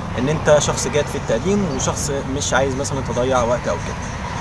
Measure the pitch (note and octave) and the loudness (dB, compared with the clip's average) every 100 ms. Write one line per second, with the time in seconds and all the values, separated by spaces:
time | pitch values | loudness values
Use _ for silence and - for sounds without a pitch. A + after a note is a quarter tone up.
0 | - - C3 D#3+ - D3+ - - C#3 C#3+ | -6 -2 0 2 6 6 6 0 0 0
1 | C#3+ C#3+ - A#2 F3 G#3 F#3 C3 F3 - | 0 -2 -2 0 2 2 0 0 -2 -2
2 | D3 C#3 C3+ C#3 - B2+ C#3 B2+ C#3 C#3 | -2 -2 -2 -4 0 2 2 0 -2 -4
3 | A#2+ A#2 B2+ B2+ A#2 A#2+ - - - - | -2 0 2 2 2 0 -2 -4 -4 -6
4 | - - - - | -6 -6 -6 -4